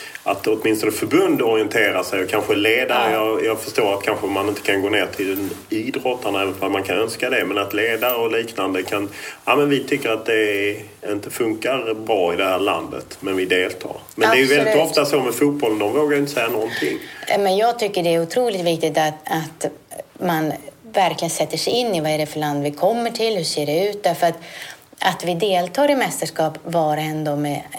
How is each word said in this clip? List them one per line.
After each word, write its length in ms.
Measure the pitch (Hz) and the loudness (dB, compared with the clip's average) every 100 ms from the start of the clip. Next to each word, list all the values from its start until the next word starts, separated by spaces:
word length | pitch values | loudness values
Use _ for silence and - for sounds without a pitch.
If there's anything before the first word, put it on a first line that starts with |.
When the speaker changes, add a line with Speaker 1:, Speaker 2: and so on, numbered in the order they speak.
| - - - | -14 -8 -4
Speaker 1:
att 220 | 98 113 | -2 0
åtminstone 440 | 110 110 107 110 | 2 2 2 0
förbund 500 | - 110 151 190 139 | 0 2 4 4 4
orienterar 600 | 117 110 104 117 104 92 | 2 2 2 2 2 2
sig 200 | 90 98 | 0 -2
och 60 | 92 | 0
kanske 260 | 107 - 101 | 0 2 2
ledare. 560 | 107 120 127 120 113 | 4 2 2 2 2
Speaker 2:
Ja. 140 | 110 110 | 2 2
Speaker 1:
Jag, 200 | 107 113 | 2 0
jag 160 | 107 | -2
förstår 320 | - - 107 | -2 0 0
att 100 | 98 | 0
kanske 240 | 110 104 98 | 0 0 0
man 200 | 98 101 | 0 0
inte 140 | 98 | 0
kan 200 | - 98 | 0 2
gå 80 | 98 | 2
ner 160 | 104 90 | 2 0
till 440 | - 95 95 98 - - | -2 -4 -2 -4 -8 -6
idrottarna 720 | 110 120 - 127 123 107 98 | -4 -2 -2 -2 -2 -2 -2
även 220 | 98 95 | -2 -2
om 80 | 95 | -2
man 120 | 98 | 0
kan 140 | 95 92 | 0 0
önska 320 | 113 - 127 | 0 -2 -2
det, 160 | 113 90 | 0 0
men 120 | 101 | 0
att 160 | 98 | -2
ledare 420 | 104 113 113 120 120 | 0 0 0 0 0
och 160 | 117 | 0
liknande 520 | 113 113 107 95 92 | 0 -2 -4 -2 -2
kan, 260 | 92 104 98 - - - - | -2 -4 -6 -8 -14 -6 0
ja, 100 | 131 | 2
men 140 | 147 | 4
vi 140 | 135 | 2
tycker 260 | - 135 117 | 0 -2 -2
att 160 | 113 117 | -2 0
det 520 | 110 107 101 101 104 104 - - | 2 2 0 -2 -4 -10 -12 -6
inte 180 | 101 104 | -6 -6
funkar 640 | - 113 110 120 131 113 | -2 -2 0 -2 -2 -2
bra 400 | 110 110 104 85 | -4 0 2 2
i 40 | 87 | 2
det 80 | 95 | 2
här 140 | 92 | 2
landet, 580 | 98 82 80 67 - - | 2 0 -4 -10 -12 -8
men 160 | 95 95 | -4 -2
vi 100 | 90 | 2
deltar. 500 | 92 92 - - - - - | 2 0 -4 -10 -12 -12 0
Men 140 | 113 | 4
det 60 | 131 | 4
är 40 | |
ju 80 | 131 | 4
väldigt 200 | 147 131 | 4 4
Speaker 2:
Absolut. 220 | 147 160 | 4 4
Speaker 1:
ofta 160 | 160 139 | 2 2
så 140 | 147 | 2
med 160 | 123 113 | 0 2
fotbollen, 440 | 147 147 117 107 | 2 2 0 2
de 140 | 104 | 0
vågar 220 | 131 151 143 | 2 2 2
ju 60 | |
inte 120 | 143 | 0
säga 140 | 127 117 | 0 -2
någonting. 520 | 107 113 - 73 - - - - | 0 -2 -2 -2 -4 -8 -10 -2
Speaker 2:
Eh, 120 | 208 | 2
men 180 | 196 190 | 4 4
jag 220 | 233 233 | 2 2
tycker 240 | 208 196 | -2 0
det 100 | 170 | 2
är 80 | 165 | 2
otroligt 400 | 165 254 247 190 | 2 0 0 0
viktigt 360 | 175 160 160 156 | 0 0 0 2
att, 160 | 156 151 - | 0 -2 -4
att 460 | 160 156 - 143 - - - - | -4 -4 -6 -6 -6 -14 -16 -16
man 400 | - 180 160 156 - - - | -4 -2 0 0 -4 -10 -20
verkligen 480 | 226 202 175 156 170 | -4 2 2 0 -2
sätter 280 | - 151 160 | -2 -2 -2
sig 160 | - | -2
in 220 | 240 240 175 | 0 0 0
i 60 | |
vad 100 | 156 | 0
är 60 | 151 | 0
det 80 | 151 | -2
för 140 | 156 | -2
land 240 | 151 143 | -2 0
vi 80 | 143 | -2
kommer 400 | 147 185 233 233 | 0 0 2 -2
till, 260 | 226 226 202 | -2 0 0
hur 60 | |
ser 220 | 156 - 147 | -2 -2 0
det 240 | 160 208 | 0 0
ut? 140 | 202 | 0
Därför 240 | 180 165 170 | 0 2 0
att, 100 | 165 - - - - - - | 0 -8 -16 -16 -18 -20 -4
att 240 | 190 180 | -2 -2
vi 120 | 240 170 | -2 0
deltar 560 | 208 180 180 - 285 | 2 2 0 2 2
i 40 | 269 | 2
mästerskap 640 | 196 - 160 - 156 156 | 0 -2 -4 -2 -2 -2
var 340 | 170 170 156 151 | -2 0 2 0
än 260 | 156 156 | -2 -2
de 220 | 151 147 147 | -2 -2 -2
är, 200 | 139 - | -4 -6